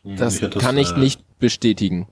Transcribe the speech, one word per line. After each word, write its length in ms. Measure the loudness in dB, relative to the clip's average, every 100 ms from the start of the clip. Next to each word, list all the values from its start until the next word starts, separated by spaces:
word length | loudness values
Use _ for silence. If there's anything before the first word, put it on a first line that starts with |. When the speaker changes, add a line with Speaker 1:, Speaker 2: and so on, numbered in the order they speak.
Speaker 1:
Das 340 | -10 -4 -2 -2
Speaker 2:
Ich 60 |
hatte 120 | -4 -2
das, 80 |
Speaker 1:
kann 140 | 0 2
ich 140 | 2
Speaker 2:
äh, 80 | 2
Speaker 1:
nicht 220 | 2 0 _ -2
bestätigen. 680 | 0 2 0 2 0 -2 -6